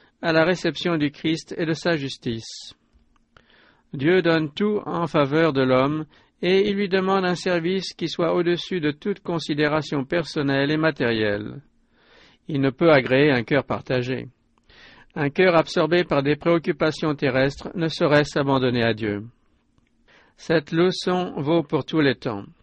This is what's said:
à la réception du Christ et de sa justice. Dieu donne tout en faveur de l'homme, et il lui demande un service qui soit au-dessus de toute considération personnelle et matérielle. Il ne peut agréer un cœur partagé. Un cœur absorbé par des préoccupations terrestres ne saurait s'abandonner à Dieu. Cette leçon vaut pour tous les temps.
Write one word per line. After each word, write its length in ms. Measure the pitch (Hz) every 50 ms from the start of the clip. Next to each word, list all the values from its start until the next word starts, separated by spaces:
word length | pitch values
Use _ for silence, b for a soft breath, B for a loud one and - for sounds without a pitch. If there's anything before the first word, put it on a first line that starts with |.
| b b b _
à 120 | - 170 160
la 100 | 160 160
réception 540 | 175 185 165 - 170 147 - - 180 170 156
du 140 | 147 147
Christ 440 | 147 - - 160 165 156 - - - -
et 80 | 170
de 80 | 156 165
sa 220 | - - 175 170
justice. 800 | 151 139 135 - - - 131 113 113 - - - - - - - _ _ _ _ _ _ _ _ _ _ _ _ b b b b b b b b b b _ -
Dieu 280 | 143 135 160 185 185
donne 300 | 165 170 165 160 156 147 -
tout 280 | - 202 214 208 - -
en 220 | 147 175 170 170 156
faveur 460 | - 160 143 135 143 160 165 160 139
de 80 | 135
l'homme, 440 | 131 131 131 127 131 143 151 156 156 b b b b b b _
et 280 | - 175 185 190 208 208
il 60 | 196
lui 120 | 196 202 180
demande 380 | 185 190 185 190 196 190 185
un 100 | 180 180
service 580 | 165 - 185 180 170 160 175 190 190 175 - -
qui 140 | - 170 151
soit 260 | - - 170 165 175
au-dessus 460 | 180 170 170 175 165 - - 185 180
de 120 | 147 151
toute 280 | 143 - - 208 196 -
considération 880 | - - 170 165 - - 147 147 151 147 151 156 147 - 156 143 127
personnelle 640 | - 170 175 156 - - 156 143 139 139 135 139 143
et 60 | 156 156
matérielle. 840 | 160 160 151 - 135 117 117 110 107 104 101 104 107 113 127 139 - _ _ _ _ b b b b b b b b b b b b -
Il 140 | 160 139
ne 80 | 135 135
peut 220 | 127 - 175 165
agréer 400 | 151 135 120 - 127 135 147 151
un 120 | 135 120 110
cœur 220 | - 151 135 -
partagé. 640 | - 113 - - - 131 127 120 127 131 120 120 123 - _ _ _ _ _ _ B B B B B B B B B B
Un 140 | - 143 143
cœur 260 | - - 185 185 170
absorbé 500 | 160 156 - - 185 160 156 170 175 175
par 180 | - 160 143 139
des 140 | 143 151 147
préoccupations 760 | - 170 170 165 - - - - 165 156 151 - 175 156 147
terrestres 560 | 147 151 135 120 131 135 143 - - - - -
ne 120 | 185 165 160
saurait 360 | - - 175 143 147 147 151
s'abandonner 600 | 143 - 156 143 139 135 131 127 127 123 123 113
à 100 | 117 113
Dieu. 300 | 107 110 104 101 101 110 120 - _ _ _ _ _ _ _ _ _ _ _ _ _ _ b b b b b b _
Cette 340 | - - 160 160 147 -
leçon 600 | 165 160 175 185 175 - - 185 180 180 180 185 - -
vaut 260 | 139 143 170 170 147
pour 220 | - 160 139 -
tous 140 | - 165 156
les 160 | 147 135 120
temps. 300 | - - 139 107 101 110 156 - _